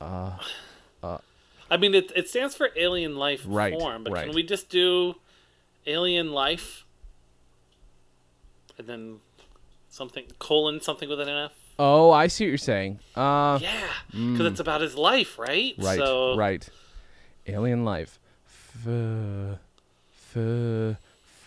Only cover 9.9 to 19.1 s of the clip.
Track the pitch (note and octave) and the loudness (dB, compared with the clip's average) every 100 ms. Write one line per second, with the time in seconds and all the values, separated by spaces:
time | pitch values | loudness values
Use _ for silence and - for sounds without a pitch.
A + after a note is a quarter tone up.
9.9 | - B2+ C3+ B2 - - D3+ D3+ D3+ D#3+ | -16 -14 -14 -16 -12 2 4 4 -2 -6
10.9 | D3 C#3+ D3 C#3+ C#3+ D3 - - - C#3+ | -6 -6 -6 -4 -6 -8 -12 -12 2 6
11.9 | D3 E3 D3+ F3 - G3+ C#3 - G2+ F#2+ | 10 10 10 6 2 0 0 0 0 -2
12.9 | G2+ - A#2+ C#3 C#3+ C#3+ C#3 - - - | -8 -10 0 2 4 4 2 0 -4 -6
13.9 | - - G#2 A#2+ A#2+ A2 F#2+ D3+ D3+ D#3 | -8 -10 -4 -2 2 0 0 -2 0 -2
14.9 | C3+ E3+ C4 G3+ - A#2 E3 C4 - F#2+ | 2 4 4 0 -4 -2 -2 -2 -2 0
15.9 | F#2+ C3+ C3 B2+ A2 G2+ F#2+ - - - | 2 2 2 2 2 0 0 -8 -20 -20
16.9 | - - - - - - G2+ B2 A#2+ A2+ | -20 -20 -20 -20 -16 -8 -2 0 0 0
17.9 | F2 D#2+ - _ _ _ - - A#2 A#2 | -4 -8 -14 _ _ _ -20 -20 -10 -4
18.9 | A#2 A2+ | -2 -2